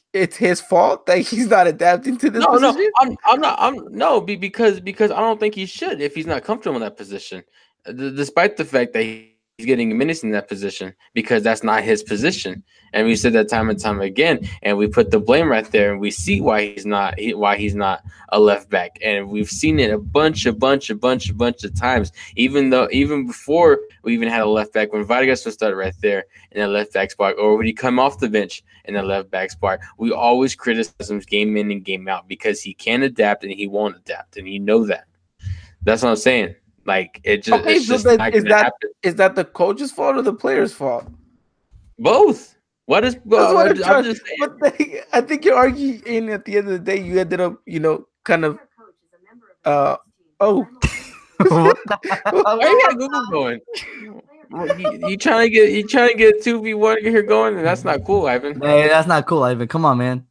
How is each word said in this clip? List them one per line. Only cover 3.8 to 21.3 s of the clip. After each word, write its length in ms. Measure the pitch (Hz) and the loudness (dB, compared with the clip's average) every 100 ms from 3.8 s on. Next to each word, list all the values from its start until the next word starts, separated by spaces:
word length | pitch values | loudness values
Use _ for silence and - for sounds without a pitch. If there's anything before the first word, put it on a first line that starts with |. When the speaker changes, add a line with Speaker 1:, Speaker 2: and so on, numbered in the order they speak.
| - 202 | -10 -2
Speaker 2:
no, 240 | 311 247 | 2 2
be-, 140 | 170 196 | -2 -8
because, 440 | 190 - 226 196 | -6 0 2 2
because 320 | 180 196 208 | -6 0 0
I 80 | - | 2
don't 180 | 226 214 | -2 0
think 160 | 214 | -2
he 120 | 202 190 | -4 -10
should 340 | - 359 139 | -8 -8 -4
if 160 | 143 160 | -6 -6
he's 100 | 160 | -6
not 160 | 139 | -6
comfortable 340 | - 220 180 127 | -4 -6 -4 -6
in 60 | |
that 140 | 107 - | -6 -12
position, 480 | 98 98 - 92 - _ _ _ - | -14 -14 -14 -18 -20 _ _ _ -16
uh, 60 | |
d-, 180 | 123 135 | -10 -8
despite 420 | 135 139 - 196 208 | -6 -4 0 0 -2
the 80 | |
fact 280 | 147 135 120 | -2 -2 -2
that 80 | 113 | -2
he, 240 | 113 110 110 _ _ - | -4 -8 -20 _ _ -8
he's 80 | 117 | -2
getting 300 | 123 113 110 | 0 0 -2
minutes 240 | 147 160 | -2 -4
in 80 | 110 | -4
that 160 | 107 - | -6 -6
position 460 | 98 98 - 95 - _ | -10 -10 -10 -14 -16 _
because 280 | 117 110 117 | -6 -2 0
that's 200 | 110 110 | 0 -2
not 200 | 110 110 | 0 0
his 200 | 107 107 | 0 -2
position. 600 | - 104 143 185 95 92 - _ _ | -2 -4 -4 -4 -10 -14 -20 _ _
And 120 | 107 113 | -2 0
we 100 | 113 | 2
said 160 | 123 | 2
that 160 | 113 107 | 2 0
time 220 | 113 110 | -2 -2
and 100 | 101 | -2
time 220 | 107 101 | -4 -4
again, 440 | 98 98 160 - 98 95 | -4 0 0 0 -6 -8
and 140 | 101 101 | -4 0
we 100 | 104 | 0
put 240 | 113 104 | 0 2
the 80 | 107 | 0
blame 320 | 98 139 160 | 2 2 2
right 140 | 113 107 | 0 0
there, 220 | 110 101 | 0 0
and 60 | 101 | -2
we 100 | 104 | -6
see 320 | - 87 101 | -6 -4 -2
why 240 | - 107 104 | 0 0 -2
he's 180 | 101 | -6
not, 340 | 101 104 95 92 | -6 -4 -4 -6
he, 140 | 110 | -6
why 240 | 104 101 101 | -2 0 0
he's 180 | 104 | -2
not 280 | 101 98 92 98 - - | -4 -4 -4 -10 -18 -2
a 80 | 107 | 4
left 300 | 104 101 - | 4 4 0
back. 300 | 98 87 - | -4 -4 -6
And 280 | 107 101 98 | -4 -4 -4
we've 180 | 104 101 | -6 -6
seen 320 | - 156 156 | -4 -2 0
it 100 | 113 | 0
a 60 | 107 | -2
bunch, 460 | 104 143 156 156 | -2 0 0 0
a 80 | 123 | -4
bunch, 380 | 107 131 139 - | 0 0 0 -2
a 40 | |
bunch, 360 | 104 127 127 98 | -4 -2 -2 -4